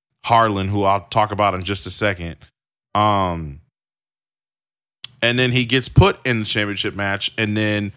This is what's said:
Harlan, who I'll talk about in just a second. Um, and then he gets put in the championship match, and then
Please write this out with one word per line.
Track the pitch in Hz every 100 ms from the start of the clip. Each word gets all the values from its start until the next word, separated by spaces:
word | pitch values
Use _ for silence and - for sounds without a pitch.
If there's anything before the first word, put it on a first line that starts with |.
| _ _
Harlan, | - 117 113 98 95
who | 104
I'll | 98 98
talk | - 113 107
about | 101 104
in | 92
just | 90 98 92
a |
second. | - 104 90 85 73 - _ _ _ _
Um, | 104 107 101 92 85 76 71 _ _ _ _ _ _ _ _ _ _ _ _ _ _ - -
and | 117 123
then | 127
he | 127
gets | 120 131 -
put | - 190 -
in | 127 117
the |
championship | 104 110 104 101 107
match, | 85 98 98 - -
and | 107 107
then | 107 104 101